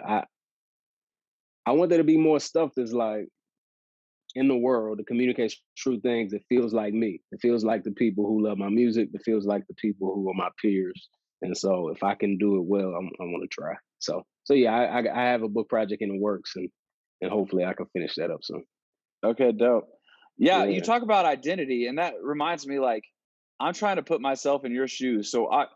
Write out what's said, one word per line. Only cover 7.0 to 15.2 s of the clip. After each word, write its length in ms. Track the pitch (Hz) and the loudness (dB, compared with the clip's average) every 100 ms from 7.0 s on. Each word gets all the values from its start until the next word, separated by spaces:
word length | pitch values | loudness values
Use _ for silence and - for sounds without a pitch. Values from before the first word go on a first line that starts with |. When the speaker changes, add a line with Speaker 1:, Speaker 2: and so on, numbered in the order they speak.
| 110 87 _ | 0 -2 _
Speaker 1:
It 80 | - | -2
feels 240 | 120 120 | 2 2
like 180 | 107 110 | 2 0
the 80 | 104 | -2
people 360 | 101 113 98 101 | 0 0 2 0
who 180 | 107 | 2
love 140 | 104 101 | 0 -2
my 100 | 98 | 0
music. 400 | 107 120 113 104 | 2 2 2 -2
It 100 | 101 | -4
feels 220 | - 110 101 | -2 0 0
like 200 | 101 98 | -2 -4
the 80 | |
people 400 | - 107 98 95 | -6 -4 -2 -4
who 140 | 101 95 | -2 -2
are 40 | |
my 160 | 92 90 - | -2 -4 -2
peers. 480 | 107 98 92 92 - _ _ _ | 0 2 0 -6 -18 _ _ _
And 140 | 92 90 | -6 -2
so 320 | 98 90 82 | 0 0 -2
if 140 | - | -2
I 120 | 98 | -2
can 240 | 101 101 95 | 0 -2 0
do 180 | 104 98 | 2 2
it 80 | |
well, 300 | 87 101 95 | 2 0 0
I'm, 120 | 85 87 | -4 -8
I 180 | - | -10
wanna 220 | 87 87 90 | -8 -8 -8
try. 240 | - 82 82 _ _ | -10 -10 -10 _ _
So, 260 | - 82 - _ | -8 -8 -10 _
so 100 | - | 2
yeah, 180 | 139 117 | 4 4
I, 280 | 117 120 120 | 4 2 0
I, 200 | 113 123 | -2 0